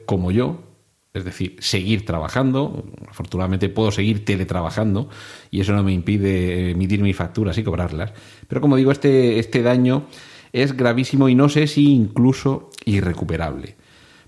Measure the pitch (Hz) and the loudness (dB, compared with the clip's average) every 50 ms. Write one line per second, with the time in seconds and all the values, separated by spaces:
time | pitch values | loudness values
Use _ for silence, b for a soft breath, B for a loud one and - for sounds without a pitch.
0 | - - 101 90 90 90 95 113 123 143 170 - - - _ _ _ _ _ _ | -6 -4 -2 -2 0 0 0 0 0 -2 -4 -8 -14 -20 _ _ _ _ _ _
1 | _ _ _ 92 92 90 - - 95 85 - - - - - 98 92 101 113 101 | _ _ _ -12 -10 -10 -8 -8 -8 -8 -8 -8 -6 -4 -4 -2 -2 0 -2 -2
2 | 107 - 85 82 78 - - 123 135 135 127 135 143 151 - - - - - - | -2 -4 -4 -4 -4 -4 -2 -2 0 0 0 -2 -2 -4 -6 -10 -12 -14 -16 -18
3 | - - - - 87 - - 90 92 92 95 92 101 95 - 107 110 104 101 - | -20 -20 -14 -12 -12 -8 -4 -4 -2 -2 -2 -2 -2 -2 0 0 0 0 0 0
4 | 98 110 110 104 107 - 101 92 92 - - 92 85 82 - 107 110 107 95 101 | 0 0 -2 -2 -2 -2 -2 -2 -2 -4 -4 -4 -4 -4 -4 -2 -2 0 0 -2
5 | 147 B B B B B B B B B - 95 98 104 104 104 98 98 95 90 | -4 B B B B B B B B B -4 -4 -2 0 0 0 2 0 0 0
6 | 85 - 107 104 98 98 95 92 90 90 90 90 90 90 87 87 95 92 104 101 | 0 -2 -2 0 0 0 0 0 0 -2 -2 -2 -2 -2 -2 -2 0 0 0 0
7 | 101 101 90 - 90 82 - 107 107 95 85 113 107 104 82 82 90 82 80 76 | 2 0 0 -2 -4 -4 -2 -2 -2 -2 -2 -2 -4 -4 -4 -4 -4 -4 -4 -6
8 | - 104 B B B B B B B - 143 135 139 147 139 131 135 135 135 - | -8 -8 B B B B B B B -8 -6 0 2 2 4 4 4 2 2 2
9 | - 143 135 131 123 120 110 113 110 - - 127 117 120 123 127 127 127 131 143 | 2 4 4 4 4 4 2 0 -2 0 -2 0 2 2 2 4 4 2 2 0
10 | 147 B B B B B B B B B - 123 135 139 131 127 127 120 117 127 | -2 B B B B B B B B B -2 0 0 0 0 0 0 2 2 0
11 | 131 - - 135 135 131 123 127 143 143 143 151 151 147 - 147 143 143 143 123 | 0 0 2 4 4 6 6 6 6 4 4 2 0 2 2 4 4 6 6 6
12 | 110 101 107 - 120 131 131 - - 139 135 - - - - - - 117 101 98 | 4 2 2 2 4 4 2 2 0 -2 -2 -2 -6 -12 -20 -8 -2 0 0 0
13 | 90 90 82 - - 76 82 80 82 78 65 67 76 - - b b b b b | 0 -2 -4 -4 -6 -6 -4 -4 -4 -6 -6 -10 -12 -16 -18 b b b b b
14 | b b b b b | b b b b b